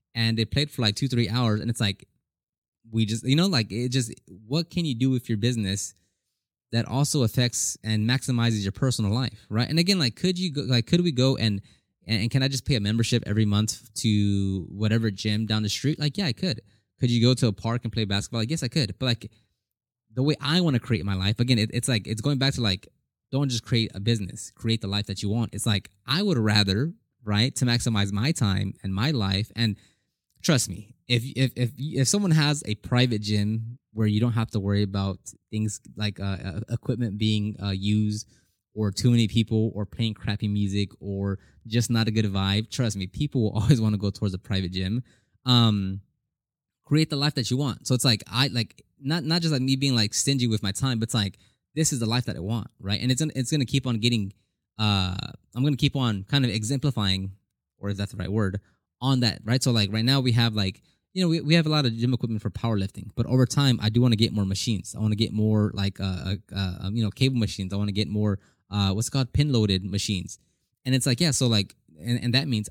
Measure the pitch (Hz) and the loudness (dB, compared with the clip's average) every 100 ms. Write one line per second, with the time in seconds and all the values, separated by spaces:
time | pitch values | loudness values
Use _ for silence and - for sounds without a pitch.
0 | _ - 113 113 110 - 143 - 113 104 | _ -4 -2 0 0 -2 -2 -2 -4 -2
1 | 139 120 113 117 120 107 110 117 104 98 | -2 0 0 0 0 0 -2 -2 -2 -4
2 | - _ _ _ _ _ _ _ 113 113 | -10 _ _ _ _ _ _ _ -6 -2
3 | 110 113 117 143 190 156 107 104 123 131 | 0 -2 0 2 2 0 -2 -4 -2 -2
4 | 113 - _ 87 107 147 165 - 165 117 | -2 -8 _ -20 -6 -6 -4 -4 -4 0
5 | 131 131 - 110 117 120 101 98 - - | 0 0 -2 -2 0 0 -2 -2 -6 -12
6 | _ _ _ _ _ _ _ 117 - 127 | _ _ _ _ _ _ _ -2 -2 0
7 | 143 151 113 - 123 - - - 107 110 | 0 2 2 2 0 0 -4 -4 -2 0
8 | 107 131 - 123 117 110 98 - 135 120 | 2 0 0 0 2 2 0 0 0 2
9 | 104 110 131 - - 107 123 160 175 196 | 0 0 -2 -8 -6 -2 0 2 2 2
10 | 131 - 175 180 185 139 101 123 113 175 | 0 0 -2 0 -2 -4 0 2 4 2
11 | 175 123 131 135 110 101 - _ _ _ | 2 2 2 2 0 -2 -6 _ _ _
12 | - 107 113 135 131 135 - 127 101 113 | -6 -2 0 0 0 -2 0 0 2 0
13 | 113 120 - 101 107 104 107 - - - | 2 0 2 2 4 4 2 -2 -12 -2
14 | 113 104 101 101 98 95 82 95 107 113 | 2 4 2 2 0 -2 -6 -4 0 2
15 | 113 98 107 104 110 107 107 - 135 156 | 0 -2 -2 -2 0 0 -2 -2 -2 0
16 | 147 139 185 113 - - - _ _ _ | 0 0 -4 -2 -4 -4 -10 _ _ _
17 | 127 120 120 127 123 101 - 120 117 113 | 0 4 4 4 2 0 -4 -4 -4 -4
18 | 107 101 - 117 110 160 127 160 113 - | -2 -2 -2 -4 -4 -4 -4 -2 -2 -2
19 | 131 113 - - _ _ _ _ _ _ | -2 -2 -4 -20 _ _ _ _ _ _
20 | _ 110 139 156 - 165 175 127 - 110 | _ -2 0 0 0 2 2 2 0 -2
21 | 92 98 95 110 120 123 107 120 117 117 | 0 0 0 0 2 2 2 -2 0 -2
22 | - 110 139 143 135 131 113 90 - _ | -2 -2 -2 0 0 0 0 -2 -4 _
23 | _ _ _ 135 143 120 - 120 113 - | _ _ _ -2 0 -2 0 0 0 -2
24 | 101 117 95 - - - 117 113 98 104 | -2 0 -2 -10 -16 -6 -2 0 0 -4
25 | 101 98 104 110 113 101 117 104 - - | -4 -4 -2 0 -2 -2 0 -2 -2 -14
26 | - 143 208 147 107 104 98 98 147 - | -6 -2 0 2 4 4 4 2 -2 -6
27 | _ _ 107 104 123 - 123 117 123 110 | _ _ -2 0 0 0 0 2 0 0
28 | 98 101 123 165 101 95 98 - 98 95 | 0 0 -2 0 0 0 -2 -6 -6 -2
29 | 123 147 98 95 110 - 117 101 _ _ | 0 0 0 0 -2 -2 -2 -2 _ _
30 | _ _ _ _ - 143 - 90 - - | _ _ _ _ 2 2 0 -6 -14 -20
31 | - 123 123 127 131 - 123 - 143 147 | 0 0 0 0 0 0 -2 -2 -6 0
32 | 131 208 202 156 147 147 - 104 - 123 | 2 2 4 4 2 0 -4 -8 -2 2
33 | 127 110 104 107 104 110 110 123 _ 110 | 2 0 0 0 0 -2 -6 -12 _ 0
34 | 110 104 120 113 113 110 98 101 104 98 | 2 4 2 0 -2 -2 0 2 0 0
35 | 98 92 - - _ 107 107 - - - | -2 -4 -12 -20 _ -4 -4 -6 -12 -6
36 | 104 98 98 95 95 82 - 120 - 117 | -6 -4 -6 -6 -6 -8 -6 -6 -4 -4
37 | 120 101 110 107 104 104 101 95 98 104 | -4 -2 0 0 -2 -4 -4 -2 0 2
38 | 107 107 - _ _ _ _ - 107 95 | 0 -2 -10 _ _ _ _ -4 -4 0
39 | 127 120 110 113 110 113 110 98 101 - | 4 4 4 2 2 2 0 -2 -8 -4
40 | 113 107 - 104 107 101 101 101 98 - | -4 -4 -6 -4 -2 0 0 0 -2 -6
41 | 101 98 98 95 - _ - 110 113 117 | -8 -4 -2 -4 -8 _ -2 0 2 2
42 | 113 107 104 98 98 98 110 - 120 98 | 2 2 0 0 2 0 0 -2 -2 -2
43 | 92 - 147 135 107 - 107 135 110 107 | -6 -4 -2 0 0 2 4 4 4 2
44 | 101 - 104 92 - 95 92 92 92 113 | -2 -2 -4 -4 -4 -4 -2 -4 -2 -4
45 | 127 _ _ _ - 123 117 104 95 98 | -6 _ _ _ 2 4 6 2 -2 -6
46 | - _ _ _ _ _ _ _ _ 147 | -10 _ _ _ _ _ _ _ _ 0
47 | 160 143 143 143 110 123 143 101 - 127 | 0 0 -2 -2 -2 0 -2 -4 -2 2
48 | 135 107 - 117 135 120 110 - _ _ | 2 2 0 -2 0 0 -4 -8 _ _
49 | 139 170 151 170 165 143 131 135 139 123 | -4 -2 0 0 0 0 2 2 2 2
50 | 104 - - 139 123 110 101 95 135 120 | 2 0 0 2 2 0 -2 -2 0 0
51 | 113 120 98 - _ _ _ - 156 139 | 0 0 -2 -4 _ _ _ -2 0 0
52 | 113 120 120 67 90 113 - - 95 104 | 0 -2 -2 -6 -4 -4 -6 -10 -4 -2
53 | 127 127 156 - 123 156 127 139 131 117 | 0 0 0 -2 -2 -2 0 0 0 0
54 | 113 120 98 - _ _ _ - 107 101 | 2 2 -2 -8 _ _ _ -2 0 2
55 | 92 92 - - _ 117 139 139 143 139 | 0 -4 -8 -14 _ -2 0 2 0 2
56 | 123 104 95 143 127 104 107 139 147 123 | 0 -2 -2 0 2 0 -2 -2 -2 0
57 | 101 95 98 95 _ _ _ _ 101 98 | 0 0 -4 -10 _ _ _ _ -8 -4
58 | 101 - 90 107 101 101 - _ _ _ | -6 -6 -4 -2 -2 -2 -10 _ _ _
59 | 127 131 120 - 104 127 131 117 101 107 | -2 0 0 -2 -2 0 2 2 0 0
60 | 117 139 127 117 117 107 95 92 _ _ | 2 2 2 2 2 0 -2 -4 _ _
61 | _ 185 180 165 147 165 156 151 135 113 | _ -2 0 0 2 2 4 2 0 0
62 | 120 123 117 110 101 - 117 107 95 - | 0 0 0 -2 -4 -4 -2 0 -2 -6
63 | 101 - - 131 127 - 139 117 110 110 | -10 -4 2 4 4 4 2 2 2 4
64 | 123 110 117 107 98 95 - 104 - - | 4 4 4 2 0 -2 -2 -4 -6 -2
65 | 107 107 113 107 107 107 104 95 98 - | 0 2 0 2 2 4 2 0 -4 -2
66 | 98 92 - 98 - - 95 90 101 113 | -4 -4 -4 -6 -6 -4 -4 -4 -6 -2
67 | 110 - 135 131 104 - 95 101 104 98 | -2 2 2 2 0 -2 -4 -2 -2 -2
68 | 107 104 107 98 - _ _ 101 98 95 | -2 0 0 0 -6 _ _ 0 0 0
69 | 117 139 131 - 147 127 107 95 95 101 | -2 -2 0 0 2 4 4 2 0 -4
70 | - 98 - - _ _ _ _ - 131 | -2 -4 -6 -14 _ _ _ _ -2 0
71 | 127 120 175 127 127 110 98 - _ 80 | 0 0 0 2 2 2 0 -8 _ -12
72 | 87 120 117 123 147 113 107 | -4 -4 0 -2 0 -2 -2